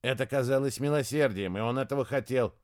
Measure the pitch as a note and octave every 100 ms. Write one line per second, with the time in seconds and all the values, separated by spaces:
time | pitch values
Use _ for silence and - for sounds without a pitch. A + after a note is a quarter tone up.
0 | A#2+ B2 C3+ C#3 B2 C3+ C#3 - C#3+ D3
1 | B2+ D3 C#3 G2 F#2+ F#2+ A2+ B2+ B2+ C#3
2 | B2 C#3 A2 B2+ G#2+ -